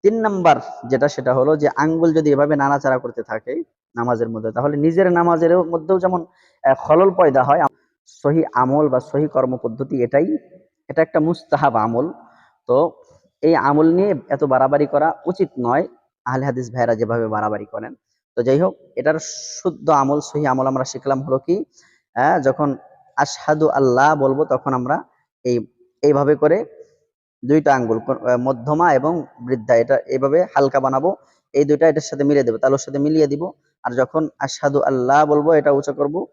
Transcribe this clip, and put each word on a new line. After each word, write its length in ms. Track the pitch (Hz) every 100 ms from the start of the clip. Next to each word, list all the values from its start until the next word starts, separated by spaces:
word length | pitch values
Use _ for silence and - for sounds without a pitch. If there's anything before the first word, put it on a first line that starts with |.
তিন 120 | 196 226
নাম্বার 360 | 214 196 170 139 - - 117
যেটা 200 | 131 143
সেটা 260 | - 127
হলো 220 | 131 135 156
যে 120 | 147 -
আঙ্গুল 380 | 151 165 165
যদি 160 | 160 151
এভাবে 260 | 139 147 147
নাড়াচাড়া 420 | 139 143 135 127
করতে 240 | 123 117
থাকে 400 | 110 110 - 147 339 _ _
নামাজের 340 | 117 120 117 117
মধ্যে, 220 | 113 110
তাহলে 240 | 110 143 147
নিজের 360 | 156 165 185
নামাজের 400 | 175 170 165 165 180
মধ্যেও 400 | 165 165 160 190
যেমন, 220 | 185 180 165 _ _ _
আহ, 100 | 131
খলল 360 | 135 - 156 196
পয়দা 320 | 180 170 135
হয়। 200 | 127 139 147 _ _ _ _
সহি 360 | _ 147 160 160
আমল 340 | 127 127 143 151
বা 120 | 127
সহি 260 | 123 139 151
কর্মপদ্ধতি 720 | 131 131 127 120 117 135 139
এটাই, 340 | 120 139 180 311 - - _ _ _
এটা 140 | -
একটা 180 | 160 165
মুস্তাহাব 560 | 156 170 - 139 143 113
আমল। 300 | 110 117 151 - - _ _ _ -
তো 100 | 127 170 - _ _ _ _
এই 140 | 151 160
আমল 300 | 139 147 160
নিয়ে 220 | 175 202 160 -
এত 160 | 135
বাড়াবাড়ি 420 | 147 131 135 143 147
করা 220 | 143 156 - -
উচিত 220 | 180 180 -
নয়, 280 | 120 131 180 _ _ _
আহলে 200 | - 131
হাদিস 280 | 135 127 120
ভাইরা 220 | 127 117
যেভাবে 340 | 110 110 117 113
বাড়াবাড়ি 360 | 107 107 107
করেন। 300 | 104 110 107 - _ _ _ -
তো 60 |
যাই 180 | 120 139
হোক, 140 | 185 - _ -
এটার 180 | 139 156 - - - -
শুদ্ধ 320 | 185 160 147
আমল, 300 | 147 135 147
সহি 260 | - 147 147
আমল 200 | 131 131
আমরা 180 | 131
শিখলাম 380 | 135 127 139 135
হলো 160 | 139 131
কি, 260 | - 185 - _ _ _ _
আহ, 240 | 113 139 175
যখন 360 | 135 127 147 131 - _ _ -
আশহাদু 520 | 143 - - 156 156
আল্লাহ 460 | - 135 123 143
বলবো 300 | 151 135 135
তখন 300 | 156 131 -
আমরা 280 | 127 123 156 - _ _ _
এই, 120 | 127 120 113 _ _ _
এইভাবে 320 | 143 139 143 143
করে 220 | 151 180 233 - - _ _ _ _ _
দুইটা 300 | 123 151 147
আঙ্গুল, 240 | 131 117 113
কোন, 180 | 113 131
আহ, 200 | 117 123
মধ্যমা 580 | 127 127 123 156 170
এবং 280 | 139 147 170 139 _ 120
বৃদ্ধা, 280 | 127 110
এটা 220 | 117 117 135 -
এইভাবে 360 | 131 135 156
হালকা 380 | 180 - 139 135
বানাবো, 360 | 131 131 160 196 _ _ _
এই 120 | 135
দুইটা 240 | 143 147 165
এটার 120 | 151
সাথে 240 | - 143
মিলিয়ে 200 | 143 143
দেবো, 140 | 123 110
তালুর 200 | 135 135
সাথে 200 | - 139
মিলিয়ে 280 | 147 156 147
দিব। 160 | 143 180 - _ _
আর 100 | 123
যখন 360 | 120 127 160 156 _
আশহাদু 420 | 139 - 143 139
আল্লাহ 440 | 143 135 123 143 151
বলবো 260 | 151 151
এটা 180 | 160 147
উঁচা 220 | 139 143
করবো 340 | 135 143 165 -